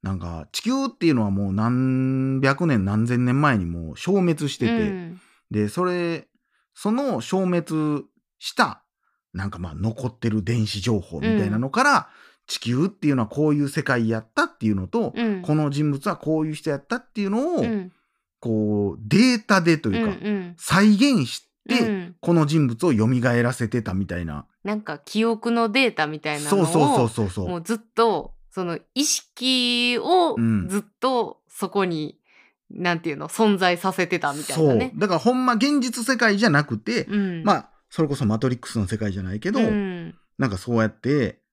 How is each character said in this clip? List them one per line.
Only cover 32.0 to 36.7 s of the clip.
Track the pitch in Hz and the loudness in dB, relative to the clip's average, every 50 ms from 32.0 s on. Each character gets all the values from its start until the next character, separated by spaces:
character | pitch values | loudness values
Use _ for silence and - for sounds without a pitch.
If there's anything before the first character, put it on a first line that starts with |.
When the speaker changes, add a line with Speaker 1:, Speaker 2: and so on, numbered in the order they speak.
| 151 - - _ _ _ _ _ _ _ _ _ _ _ | -6 -8 -10 _ _ _ _ _ _ _ _ _ _ _
Speaker 2:
な | - - 180 175 175 | -12 -4 -2 0 0
ん | 165 | 0
て | 170 170 | -2 -6
い | 147 | -6
う | 143 | -6
の、 | 151 160 | -8 -10
存 | - - 226 214 202 185 | -2 2 4 4 4 4
在 | 190 180 180 170 | 4 2 2 2
さ | 170 180 - | -2 -4 0
せ | - 180 | 0 -2
て | - 190 170 | 0 0 -2
た | - 147 | -2 -2
み | 139 147 151 | -4 -4 -6
た | - 139 | -6 0
い | 151 160 | 2 4
な | 147 127 | 4 4
ね。 | 110 - 254 | 4 2 -2
Speaker 1:
そ | - - | -2 -2
う。 | |
だ | 185 202 | 0 0
か | 180 | 0
ら | 160 | 2
ほ | - 233 | 2 2
ん | 254 254 254 254 | 2 2 2 2
ま | 240 | 2
現 | 214 233 285 294 285 | 2 2 2 2 0
実 | 247 254 226 - 226 | 0 -2 -4 -6 -2
世 | - 262 233 | -2 0 2
界 | 247 220 202 196 | 2 2 2 4
じ | 220 | 4
ゃ | 220 | 4
な | 147 143 147 | 4 4 2
く | - | 0